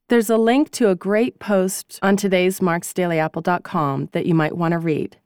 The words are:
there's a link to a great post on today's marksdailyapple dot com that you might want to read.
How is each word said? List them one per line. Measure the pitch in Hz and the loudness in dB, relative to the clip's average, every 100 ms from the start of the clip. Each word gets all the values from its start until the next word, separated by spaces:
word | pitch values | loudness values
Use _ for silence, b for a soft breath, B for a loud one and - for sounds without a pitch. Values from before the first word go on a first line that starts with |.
| - | 0
there's | 240 214 | 2 2
a | 226 | 2
link | 226 262 302 | 4 2 0
to | - 220 | 0 0
a | 175 | 0
great | 185 208 254 - | 0 0 0 -4
post | - 196 190 - - - | -2 0 0 -4 -12 -2
on | 196 196 | 0 2
today's | 196 185 185 190 | 2 2 2 0
marksdailyapple | 185 175 - - 175 160 160 165 | 0 -2 -4 -4 0 0 -2 -2
dot | 175 175 | -2 -2
com | - 170 143 135 151 | -2 -2 -2 -2 -4
that | - - | -4 0
you | 160 | 2
might | 151 170 | 0 -2
want | 165 | -2
to | 170 | -2
read. | 165 147 - _ | -2 -4 -4 _